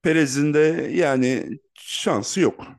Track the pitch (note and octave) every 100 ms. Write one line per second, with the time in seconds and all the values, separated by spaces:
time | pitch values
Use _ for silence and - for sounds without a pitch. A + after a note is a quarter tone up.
0 | E3+ D#3+ C#3+ C3+ D3+ D3+ D#3 E3 - F3+
1 | D#3 C3 B2+ B2+ - - _ _ - -
2 | G#3+ B2 - F#3+ C#3 - -